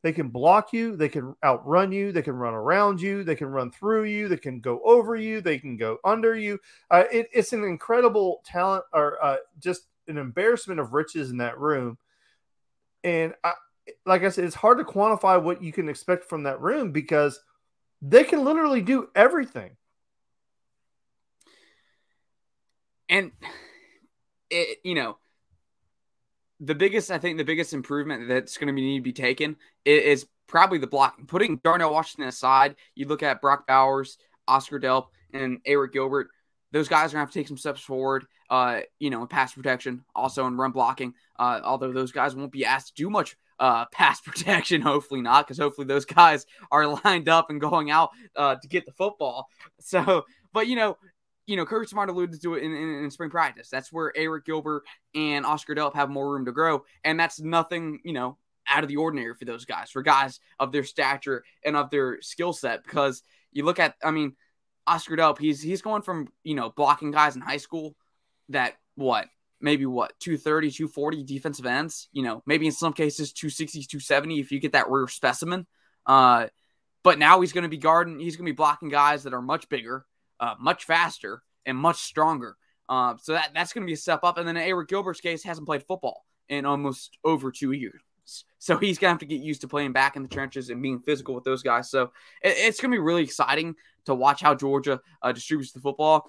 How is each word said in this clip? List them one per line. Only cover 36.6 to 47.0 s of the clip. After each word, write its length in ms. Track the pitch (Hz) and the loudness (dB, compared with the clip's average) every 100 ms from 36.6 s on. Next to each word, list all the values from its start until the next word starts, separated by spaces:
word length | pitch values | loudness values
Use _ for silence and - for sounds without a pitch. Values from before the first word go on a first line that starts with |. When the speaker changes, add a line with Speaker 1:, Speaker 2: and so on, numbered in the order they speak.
| _ | _
Speaker 2:
Those 180 | 147 147 | -4 2
guys 220 | 160 156 | 2 2
are 20 | |
gonna 80 | 151 | -2
have 100 | 139 | -6
to 80 | - | -6
take 80 | 143 | -8
some 100 | 139 | -8
steps 240 | 151 139 | -8 -8
forward, 440 | - 131 131 135 - _ _ | -8 -4 -2 -4 -6 _ _
uh, 320 | 127 123 117 - _ | 0 0 -2 -8 _
you 100 | 143 | -6
know, 120 | 120 | -6
in 60 | 120 | -4
pass 260 | 143 131 | -2 -2
protection, 500 | - 135 123 131 123 _ | -4 -4 -2 -4 -10 _
also 320 | - 131 139 131 | -4 -4 -2 -4
in 100 | 123 | -2
run 140 | 131 | -4
blocking, 420 | 127 120 131 127 - _ - | 0 0 0 -8 -10 _ -4
uh, 240 | 123 117 | -2 -2
although 300 | - 135 131 | -2 -4 -4
those 180 | 127 127 | -4 -6
guys 240 | 139 139 131 | -2 -4 -4
won't 160 | 139 | -12
be 140 | 139 120 | -4 0
asked 240 | 135 - | 0 -2
to 140 | - | -8
do 60 | 170 | -2
much, 280 | 208 151 - _ _ | -2 -2 -10 _ _
uh, 260 | 131 117 120 | 2 2 -2
<laughs> 60 | |
pass 260 | - 160 - | 2 2 2
protection, 600 | - - - 185 - 165 | -10 -6 0 0 2 0
hopefully 400 | 143 143 - 135 | 2 0 -2 -6
not, 260 | 120 135 147 | 4 4 4
'cause 100 | 135 | -2
hopefully 300 | 147 143 135 | -4 -4 -2
those 180 | 139 139 | -2 2
guys 400 | 160 170 147 - _ - | 8 8 8 -4 _ 0
are 160 | 147 151 | 2 2
<laughs> 180 | 143 | 2